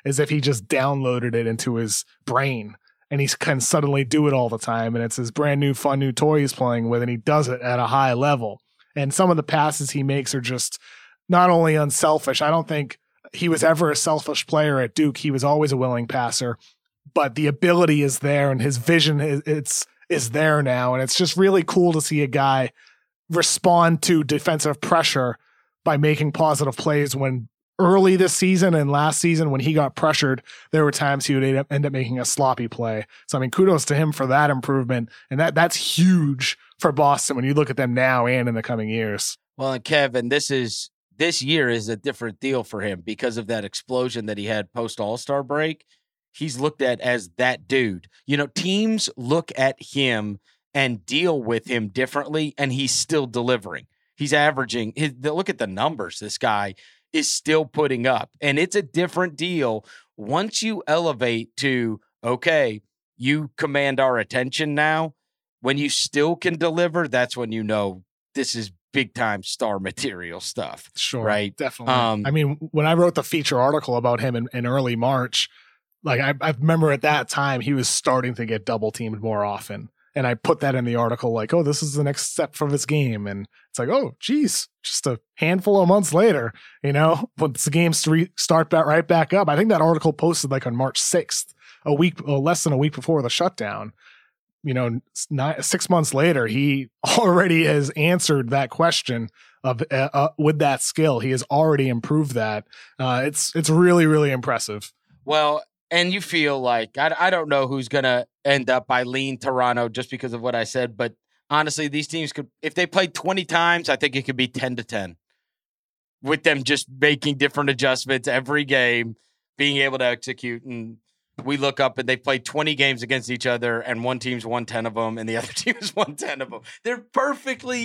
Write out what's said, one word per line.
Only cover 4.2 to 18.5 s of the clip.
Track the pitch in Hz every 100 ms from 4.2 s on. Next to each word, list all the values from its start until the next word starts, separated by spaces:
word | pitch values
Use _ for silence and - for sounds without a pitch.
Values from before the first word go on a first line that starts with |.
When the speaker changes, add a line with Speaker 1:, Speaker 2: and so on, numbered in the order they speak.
| 147
Speaker 1:
it |
all | 135 120
the | 113
time. | - 113 113 117
And |
it's | 117 -
his | 117
brand | 147 147 143
new | 143
fun | 131 147 135
new | 135
toy | 113 151 151
he's | 139
playing | - 123 117 117
with, | 120
and | 120
he | 117
does | 156 151 127
it | 123
at | 123 123
a | 117
high | 135 135
level. | 120 143 139 110 101 _ _ _ 147
And | 139
some | - 185
of | 160
the |
passes | 143 156 151 143 139
he | 147
makes | 135 139 131
are | 135
just | 120 123 - - - - - _ -
not | 175 180
only | 170 165 156
unselfish. | 147 - 156 156 - 131
I | 151
don't | 165 156
think | 151 139 - _ _ -
he | - 170
was | 160
ever | 165 151 165
a | 147
selfish | 170 156 - 147 -
player | 160 151 135
at | 120 -
Duke. | 151 120
He | 151
was | 135
always | 139 151 147
a | 131
willing | 127 120 117
passer, | 135 120 - 123 113 _ _ _ _ -
but | 170 139 113
the | 151
ability | 143 175 175 165 151
is | 143 123
there, | 143 143 139